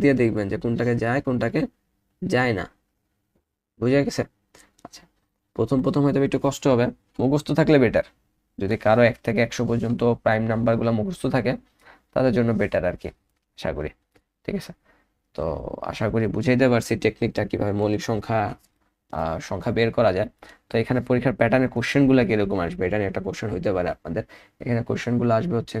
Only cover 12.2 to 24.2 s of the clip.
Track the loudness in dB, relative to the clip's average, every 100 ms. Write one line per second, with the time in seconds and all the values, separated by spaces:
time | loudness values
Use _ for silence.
12.2 | 2 2 2 2 0 0 -2 -4 -10 -14
13.2 | _ _ _ -8 -6 -6 -8 -10 _ _
14.2 | _ _ -8 -8 -10 -18 _ _ _ _
15.2 | _ -8 -6 -6 -8 -10 -10 -4 -2 0
16.2 | -2 0 0 4 4 2 0 0 0 0
17.2 | -2 -2 -4 -2 -2 0 0 0 -2 -4
18.2 | -2 -2 -2 -6 _ _ _ _ _ -6
19.2 | -4 -6 -6 -8 -4 0 0 2 2 2
20.2 | -4 -8 -20 -20 _ -4 0 -2 0 0
21.2 | 0 2 2 4 2 -2 0 2 6 6
22.2 | 4 2 0 -2 -4 -2 -2 0 -2 -4
23.2 | -6 -6 -6 -4 -2 0 -2 -6 -6 -8